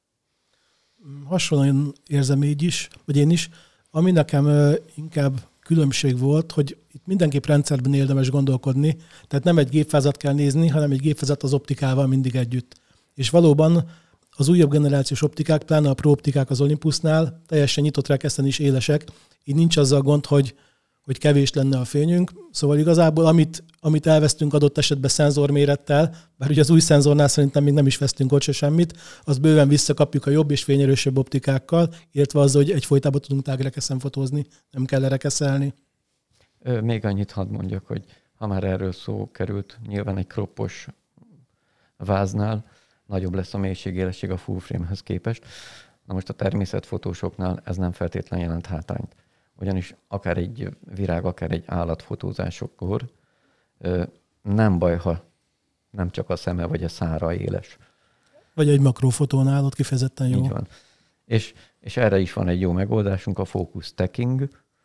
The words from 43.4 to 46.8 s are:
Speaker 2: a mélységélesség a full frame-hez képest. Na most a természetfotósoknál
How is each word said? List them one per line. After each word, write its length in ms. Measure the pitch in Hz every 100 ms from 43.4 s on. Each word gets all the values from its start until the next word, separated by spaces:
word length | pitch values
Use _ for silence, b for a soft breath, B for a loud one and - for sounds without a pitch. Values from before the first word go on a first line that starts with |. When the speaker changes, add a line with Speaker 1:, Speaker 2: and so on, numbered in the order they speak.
| 90
Speaker 2:
a 40 | 98
mélységélesség 720 | 95 92 98 90 92 92 92
a 60 | 90
full 220 | - 92
frame-hez 420 | - 87 87 98
képest. 440 | - 92 113 120 B B B B B B
Na 100 | -
most 140 | 95 -
a 40 |
természetfotósoknál 1300 | - 98 101 92 101